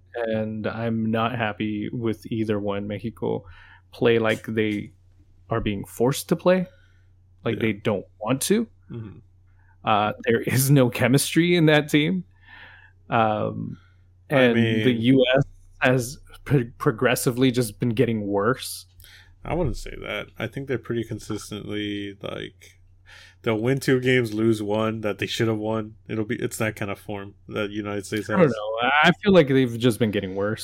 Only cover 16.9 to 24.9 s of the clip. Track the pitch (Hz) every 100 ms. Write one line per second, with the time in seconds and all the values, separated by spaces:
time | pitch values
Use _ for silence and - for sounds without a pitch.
16.9 | 110 123 123 - 120 131 120 113 101 123
17.9 | 113 113 110 101 101 104 131 - - -
18.9 | _ - - - - - 165 131 - -
19.9 | - - 104 - - 117 - 139 120 -
20.9 | 117 110 107 - 104 - 104 104 104 104
21.9 | 101 101 98 - - - - - _ -
22.9 | _ - - - _ - 110 120 135 -
23.9 | 127 127 127 113 104 113 107 104 107 110